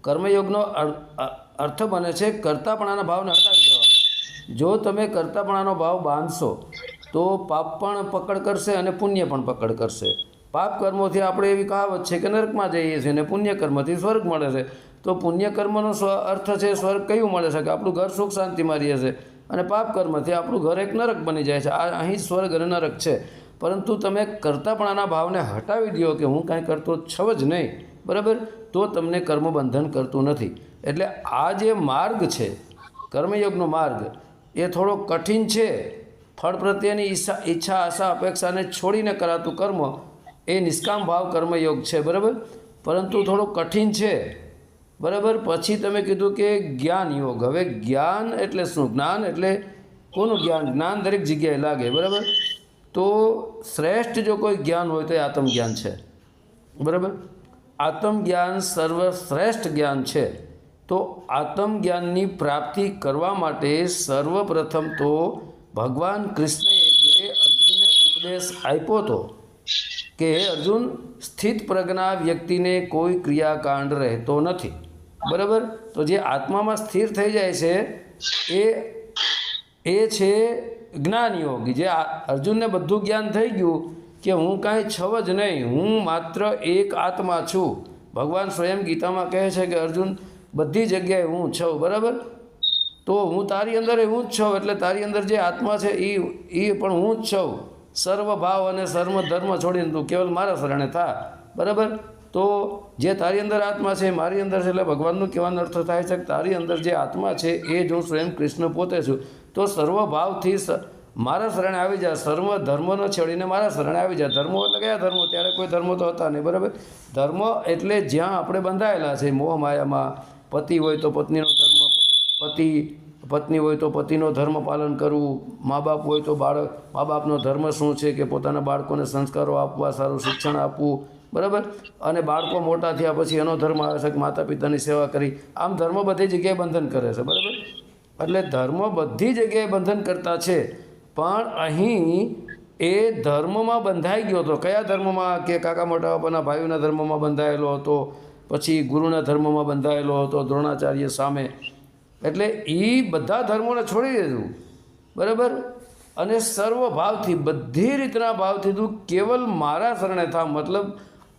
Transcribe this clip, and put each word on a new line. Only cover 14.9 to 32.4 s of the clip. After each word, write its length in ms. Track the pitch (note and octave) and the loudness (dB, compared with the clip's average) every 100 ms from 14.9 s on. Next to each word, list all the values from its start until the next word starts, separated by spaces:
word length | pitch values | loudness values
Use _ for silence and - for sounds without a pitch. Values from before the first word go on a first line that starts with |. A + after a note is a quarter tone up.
| - | -8
તો 120 | - F3+ | -4 0
પુણ્ય 340 | E3+ F3 G3+ | 0 0 0
કર્મનો 440 | G#3 G3+ G#3+ G#3+ | 0 0 0 0
સ્વ-, 160 | G#3 G3 | 0 0
અર્થ 480 | G3 G3+ G3 G3+ G3+ | 0 0 -2 -2 0
છે 160 | G3+ | 2
સ્વર્ગ 340 | G3 F#3+ G3+ G3+ | 2 0 0 0
કયું 240 | G#3+ A3 | 2 2
મળે 200 | F#3 E3 | 2 0
છે? 100 | D#3 | 0
કે 80 | D#3 | 0
આપણું 240 | E3+ G3 | 0 0
ઘર 140 | E3+ F#3+ | 0 -2
સુખ 240 | F#3+ G3+ | 0 -2
શાંતિમાં 460 | G3 F#3 F3 D#3+ D3+ | 0 -2 0 0 0
રહે 200 | D3 C3+ | 0 0
છે, 420 | B2+ B2 - - - | 0 -4 -14 -20 -6
અને 140 | F#3 | -4
પાપ 320 | F3+ G#3 A3+ F#3+ | 0 0 0 -2
કર્મથી 380 | E3+ D3+ D#3+ | 0 -2 0
આપણું 280 | F3 E3+ A#3 | -2 0 0
ઘર 180 | D#3 F3 | 0 0
એક 140 | G3+ | -2
નરક 240 | A3 A#3 A3+ | 0 0 0
બની 260 | D#3+ D#3 | -2 -2
જાય 180 | C#3+ C#3+ | 0 0
છે. 80 | C#3 | 0
આ, 300 | D#3 E3+ F3 | 0 -2 -2
અહીં 180 | E3 G3+ | -2 -4
સ્વર્ગ 360 | - F3+ F#3+ | -2 -2 0
અને 120 | E3 F3 | 0 0
નરક 320 | F3 D#3+ D#3 | 0 0 -2
છે. 260 | E3 B2+ - - - - | 0 0 -2 -18 -20 -6
પરંતુ 380 | E3 G3 G3 G#3+ | -2 -2 -2 -2
તમે 280 | G3 G3+ G#3 | 0 0 -2
કર્તાપણાના 800 | G#3 D#3 C#3+ G#3+ A3 G3+ G3 G3 | -2 -2 0 -2 0 0 0 0
ભાવને 340 | D#3+ E3+ F#3 | 0 0 -2
હટાવી 500 | B2 G2+ A2+ A3 A3 | -2 -4 -2 0 0
દો 260 | E3+ E3 D#3 | 2 0 2
કે 100 | C#3+ | 2
હું 200 | D3 E3 | 0 0
કાંઈ 180 | E3 | -4
કરતો 340 | E3 D#3 D#3+ E3 | -2 -4 -2 -4
છવ 360 | E3 - G#3 | -4 -2 0
જ 100 | G#3 | 2
નહીં, 420 | C3+ F3 C3+ - - - - | 2 0 -2 -6 -18 -14 -2
બરાબર? 300 | G3+ G#3 A#3 A3+ - - | 0 2 0 -4 -14 -4
તો 140 | F3 - | 0 0
તમને 320 | E3+ E3 F3 | 0 0 -2
કર્મ 300 | F3 D3+ D#3+ | 0 0 2
બંધન 400 | D#3 C3 C3 D3+ | 0 0 0 0
કરતું 340 | D3 C3 C#3 | -2 -2 0
નથી. 320 | C#3 C#3+ G2+ - - - | 2 0 -2 -6 -18 -8
એટલે 220 | - D3 G3 | -4 -2 -4
આ 460 | - - B2 E3 | -4 -4 0 0
જે 220 | F#3+ A3 | 2 2
માર્ગ 540 | G#3 C#3+ C3+ G3 A3 F3+ | 2 2 2 0 0 -2
છે, 280 | - | 0